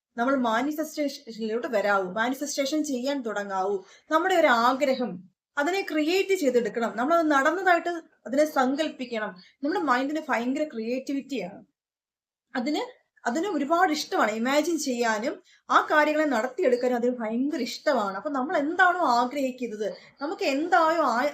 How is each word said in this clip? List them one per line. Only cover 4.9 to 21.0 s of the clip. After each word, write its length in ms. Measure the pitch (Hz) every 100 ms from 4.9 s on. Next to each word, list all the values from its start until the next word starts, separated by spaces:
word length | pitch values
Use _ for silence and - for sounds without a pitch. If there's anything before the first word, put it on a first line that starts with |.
| 262 226 180 - _ _ -
അതിനെ 280 | 294 381 392
ക്രിയേറ്റ് 440 | 311 302 381 381 392
ചെയ്തെടുക്കണം. 580 | 277 240 208 233 226 208
നമ്മളത് 360 | 262 339 311
നടന്നതായിട്ട് 580 | 277 294 349 370 339 339 339 - _ 226
അതിനെ 200 | 262 302
സങ്കല്പിക്കണം. 880 | 302 254 285 302 - 226 226 214 180 - _
നമ്മുടെ 160 | 285 381
മൈൻഡിന് 400 | 302 247 277 311 311
ഭയങ്കര 340 | 226 240 277
ക്രിയേറ്റിവിറ്റിയാണ്. 1000 | 302 226 220 262 262 277 - 254 175 - - _ _ _ _ _ _ _ _ 262
അതിന്, 580 | 240 330 494 - _ _ 233
അതിന് 200 | 254 392
ഒരുപാട് 440 | 302 277 339 370
ഇഷ്ടമാണ് 400 | 302 - 370 226
ഇമാജിൻ 480 | 220 247 285 311 330
ചെയ്യാനും 640 | 277 240 233 214 254 403 - _ -
ആ 180 | 285 381
കാര്യങ്ങളെ 340 | 311 302 302 302
നടത്തിയെടുക്കാനും 680 | 240 233 - 294 240 254 247
അതിന് 200 | 240 247
ഭയങ്കര 420 | 220 233 277 311
ഇഷ്ടമാണ്. 540 | 226 - 302 254 196 190
അപ്പൊ 140 | 302
നമ്മൾ 280 | 285 269 349
എന്താണോ 420 | 285 349 359 359
ആഗ്രഹിക്കുന്നത്, 920 | 302 240 247 285 262 - 240 208 202 - - -
നമുക്ക് 220 | 294 392
എന്തായോ 600 | 359 269 339 349 320 339